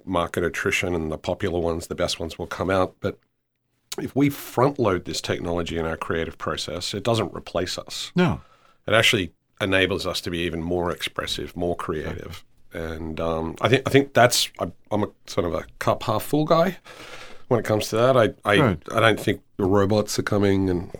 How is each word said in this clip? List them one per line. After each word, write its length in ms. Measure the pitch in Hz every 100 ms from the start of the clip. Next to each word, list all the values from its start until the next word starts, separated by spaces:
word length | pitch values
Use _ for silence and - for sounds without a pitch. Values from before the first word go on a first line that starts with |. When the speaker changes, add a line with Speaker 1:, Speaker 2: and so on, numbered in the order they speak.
Speaker 1:
market 400 | - 87 85 -
attrition 500 | 85 - 98 - 90
and 160 | 87 78
the 80 | 76
popular 420 | - 90 95 87
ones, 280 | 85 82 -
the 80 | -
best 240 | 87 -
ones 180 | 85 -
will 100 | 85
come 220 | - 90
out. 260 | 95 92 -
But 180 | 98 - _ _ _ _ _ _ _ -
if 120 | -
we 160 | - 143
front 480 | - - - 139 143
load 280 | 110 90 82
this 160 | -
technology 560 | - 92 87 87 80 82
in 80 | 80
our 100 | 80
creative 420 | - 85 80 -
process, 560 | 82 76 - 85 -
it 100 | 104
doesn't 300 | 117 113 92
replace 440 | 80 - 87 90 -
us. 340 | - - -
Speaker 2:
No. 280 | 170 170 69 - _ _ _ -
Speaker 1:
It 60 |
actually 380 | 110 113 104 87 - _ -
enables 440 | 95 95 92 90 90
us 120 | 85
to 100 | 101
be 80 | 85
even 220 | 87 82
more 300 | 82 90 87
expressive, 640 | 76 - - - - 73 85
more 200 | 87 87
creative. 680 | - 78 78 82 78 - - _ -
And, 460 | 87 80 80 82 78
um, 340 | 82 80 80 -
I 80 | 107
think, 140 | 127 -
I 40 |
think 240 | 135 139
that's, 360 | 120 120 - - -
I, 120 | 90 - _
I'm 120 | 104
a 60 | 101 - -
sort 180 | - 87
of 80 |
a 120 | 80 - -
cup 240 | - 104
half 200 | - 107
full 220 | - 147 156
guy 320 | 160 135 - - - - - - - -
when 100 | 120
it 60 | 101
comes 240 | 107 -
to 80 | 110
that. 180 | 123 131
I, 140 | 104 - 107
I, 80 | 104
Speaker 2:
Right. 220 | 127 85 -
Speaker 1:
I 60 | 110
don't 180 | 110 101
think 220 | - 98 _ -
the 80 | 95
robots 520 | 101 98 107 104 -
are 60 |
coming 460 | 95 104 101 98 95
and, 220 | 90 98 -